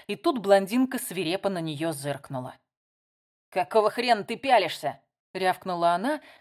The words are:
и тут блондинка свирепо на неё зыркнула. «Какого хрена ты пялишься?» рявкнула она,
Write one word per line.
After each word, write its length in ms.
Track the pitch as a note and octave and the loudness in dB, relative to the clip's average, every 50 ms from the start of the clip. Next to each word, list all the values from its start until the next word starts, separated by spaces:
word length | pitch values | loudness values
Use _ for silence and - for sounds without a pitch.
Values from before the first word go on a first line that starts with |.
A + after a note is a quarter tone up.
| - | -10
и 80 | - G3+ | -10 -8
тут 240 | - - E4+ C#4+ A#3 | -2 0 0 0 0
блондинка 580 | F3+ G3+ G3 G3 G3 F3+ A3 B3+ C4 B3+ C4+ | 4 6 6 6 4 2 0 0 0 0 -2
свирепо 520 | B3 - - F3+ F#3 F3 D#3 F3+ G3 - G3 | -6 -8 -6 -6 -4 -4 -2 -2 -2 -2 -4
на 120 | F#3+ E3+ | -4 -4
неё 300 | E3 D#3+ D3+ C#3+ D#3+ E3 | -4 -6 -4 -4 -4 -4
зыркнула. 640 | D#3 C#3 C#3 C#3+ C3+ - - - C#3 B2+ B2+ C3 - _ _ _ _ _ _ _ _ _ _ _ _ _ _ _ _ _ _ _ | -4 -4 -6 -6 -6 -8 -8 -10 -10 -10 -10 -10 -14 _ _ _ _ _ _ _ _ _ _ _ _ _ _ _ _ _ _ _
«Какого 420 | - F#3 F3 - - A3 G#3 G#3+ | -4 -4 -2 2 2 2 2 2
хрена 320 | - A#3+ A#3+ B3 A#3 G#3 F#3 | 0 0 2 2 2 2 0
ты 120 | - A#3 | -6 -8
пялишься?» 640 | A3 - C4+ B3 G#3+ F3+ D3 - - - C#3 A#2 - _ _ _ _ _ _ - | -6 0 4 4 4 4 2 -4 -4 -6 -6 -6 -8 _ _ _ _ _ _ -6
рявкнула 560 | F#3 F#3+ F#3 F3 - - F#3+ F3 E3+ E3+ E3+ | -2 0 0 0 -2 -4 -6 -2 2 2 2
она, 300 | F3 F3 G#3 C#4 D#4 - - - - - | 2 2 0 -2 -4 -4 -6 -14 -20 -20